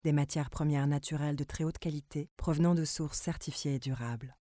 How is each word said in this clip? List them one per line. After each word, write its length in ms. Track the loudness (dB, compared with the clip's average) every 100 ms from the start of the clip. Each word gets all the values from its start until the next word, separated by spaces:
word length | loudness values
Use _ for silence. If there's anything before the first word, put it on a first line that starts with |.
Des 80 | 4
matières 380 | 4 4 0 -4
premières 380 | 0 2 4 2
naturelles 500 | 2 -2 -2 -2 -2
de 80 | -4
très 180 | -2
haute 140 | -4 -2
qualité, 520 | -4 -4 -6 -8 -8 -6
provenant 400 | 0 4 6 4
de 80 |
sources 380 | 2 -2 -2 -2
certifiées 540 | -2 -4 -6 -4 -2 -2
et 40 |
durables. 560 | -2 -4 -4 -6 -8 -16